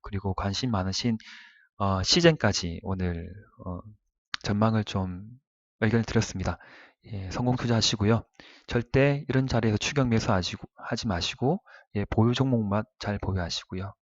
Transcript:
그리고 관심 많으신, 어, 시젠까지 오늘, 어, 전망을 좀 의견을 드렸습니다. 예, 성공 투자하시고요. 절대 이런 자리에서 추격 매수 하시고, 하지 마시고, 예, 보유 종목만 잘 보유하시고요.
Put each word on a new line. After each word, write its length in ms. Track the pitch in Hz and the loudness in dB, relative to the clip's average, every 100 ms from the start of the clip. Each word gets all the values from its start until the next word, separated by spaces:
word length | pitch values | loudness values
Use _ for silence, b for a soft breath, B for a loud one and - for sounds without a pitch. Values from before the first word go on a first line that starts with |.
그리고 320 | - 98 98 92 | -8 -6 -4 -4
관심 340 | 98 98 127 | -4 -2 -2
많으신, 460 | 107 92 92 123 113 B B B B B _ | 0 -2 -2 -2 -2 B B B B B _
어, 260 | 98 95 | 0 0
시젠까지 800 | 92 - 170 156 107 95 85 85 | 2 6 6 6 0 0 -4 -6
오늘, 500 | - 95 90 85 85 98 - _ 92 | -6 -2 -2 -2 -8 -14 -20 _ -10
어, 140 | 90 107 107 _ _ _ - | -10 -12 -20 _ _ _ -10
전망을 400 | - 101 110 110 | -2 2 2 2
좀 420 | 104 98 92 90 107 123 _ _ _ _ | 0 -2 -4 -6 -12 -20 _ _ _ _
의견을 240 | 110 117 | 2 2
드렸습니다. 560 | 113 117 104 95 92 90 B B B B - | 2 0 0 -2 -4 -4 B B B B -12
예, 260 | 104 95 | -10 -6
성공 240 | - 123 123 | -2 0 0
투자하시고요. 680 | 120 117 110 113 104 113 - _ B B B | 2 2 2 2 4 4 0 _ B B B
절대 560 | 120 120 139 139 143 147 | -4 0 2 4 2 0
이런 180 | 131 131 | 0 2
자리에서 300 | 120 110 104 | 2 2 2
추격 320 | - - 127 | 0 0 2
매수 240 | 113 - | 2 2
하시고, 340 | 101 87 - - _ | 0 0 -6 -12 _
하지 320 | - 117 120 | -8 -4 -2
마시고, 560 | 87 101 - 131 180 B B B 104 | -2 -4 -2 0 0 B B B -6
예, 80 | 101 | -2
보유 280 | - 113 | 4 4
종목만 500 | 120 135 120 104 101 110 _ | 4 2 2 2 -2 -4 _
잘 180 | - 101 | -6 -4
보유하시고요. 760 | - 98 85 - - 92 98 - | -2 -2 -4 -6 -8 -8 -8 -12